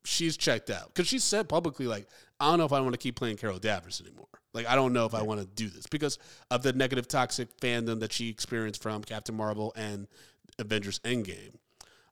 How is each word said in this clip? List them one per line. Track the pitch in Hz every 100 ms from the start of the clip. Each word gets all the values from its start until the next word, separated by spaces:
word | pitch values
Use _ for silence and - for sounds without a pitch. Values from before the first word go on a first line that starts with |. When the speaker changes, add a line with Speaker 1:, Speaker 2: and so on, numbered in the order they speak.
| -
Speaker 1:
"She's | - 165 156
checked | 156 113 -
out." | 92 -
'Cause | - 175
she | 254
said | - 208 175
publicly, | 160 170 - 123
like, | 104 101 - - -
"I | 143
don't | 170
know | 151
if |
I | 139
wanna | 131 120
keep | 127 117
playing | 120 104
Carol | 110 95
Danvers | 107 95 - -
anymore. | 90 - - - _
Like, | 117 117
I | 131
don't | 131
know | 123 113
if | 113
I |
Speaker 2:
Yeah. |
Speaker 1:
wanna | 107 104 92
do | 107 107
this," | 85 -
because | 147 143 - - - -
of | 123
the | 131
negative, | 131 131 127 120
toxic | 139 123 - 120 -
fandom | 123 117 117 110
that | 110
she | - 117
experienced | 107 - 117 110 104
from | 110 107
Captain | 104 107 -
Marvel | 110 107 104 107 110
and | 107 101 101 - - _ _ -
Avengers | 107 110 98 -
Endgame. | 117 123 95 - - - _ - - _ _